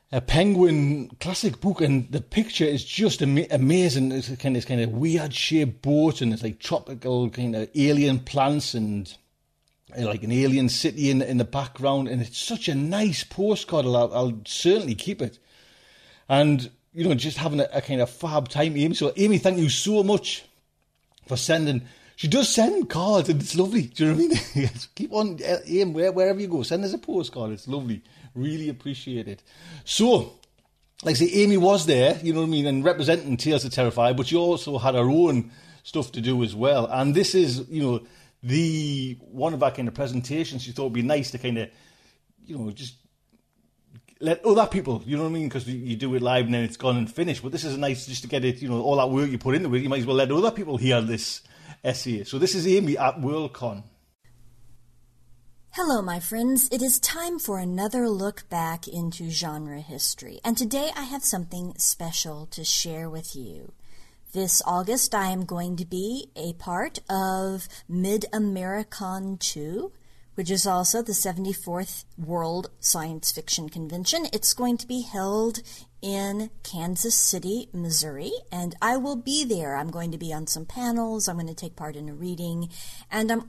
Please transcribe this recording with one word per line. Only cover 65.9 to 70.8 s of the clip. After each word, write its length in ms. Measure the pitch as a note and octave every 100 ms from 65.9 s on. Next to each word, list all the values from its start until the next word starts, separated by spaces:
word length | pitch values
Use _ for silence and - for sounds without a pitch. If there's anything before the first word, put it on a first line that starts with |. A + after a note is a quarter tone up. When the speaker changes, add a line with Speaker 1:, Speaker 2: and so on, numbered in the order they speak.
| F#3 G3+ C4 - D#3+
Speaker 2:
a 160 | E3+
part 460 | E3+ F#3+ F3+ D4 - -
of 600 | F#3+ F#3+ F#3+ F#3+ F#3+ - - -
Mid-Americon 1500 | F3 F#3 G#3 - A3 G#3 F#3+ F#3 G3+ G#3 - F#3+ F#3+ F#3+ F#3+
two, 540 | - D#3 D3+ F#3+ F#4+ - - - - -
which 160 | F3
is 160 | F#3+ G3+
also 340 | F3+